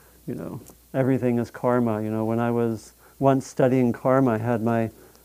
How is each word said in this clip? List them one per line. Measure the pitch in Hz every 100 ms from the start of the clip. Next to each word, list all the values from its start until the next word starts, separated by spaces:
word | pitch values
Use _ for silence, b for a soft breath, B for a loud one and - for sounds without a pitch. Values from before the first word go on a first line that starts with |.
| b b -
you |
know, | 123 87 - - - _
everything | 143 131 131 123 120
is | 117
karma. | - 127 123 120 107
You | 107
know, | 110
when | 110 113
I | 120
was | 120 117 110 - - b b
once | 139 135 -
studying | - 135 131 123
karma, | 117 131 131 131
I | 110
had | 117 117
my, | 113 117 113 - b b